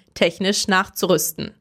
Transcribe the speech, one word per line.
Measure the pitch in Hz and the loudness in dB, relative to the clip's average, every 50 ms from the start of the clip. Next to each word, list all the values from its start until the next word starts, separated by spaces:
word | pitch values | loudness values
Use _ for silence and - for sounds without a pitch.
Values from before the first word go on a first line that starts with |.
| _ _ _ | _ _ _
technisch | - 202 170 170 - 196 190 202 - - | 0 0 0 0 -2 -2 -2 -2 -2 0
nachzurüsten. | - 190 185 196 - - - - 175 180 156 - - - - - - - _ | 0 0 0 0 -2 -4 -2 2 2 2 2 0 -4 -6 -10 -12 -14 -14 _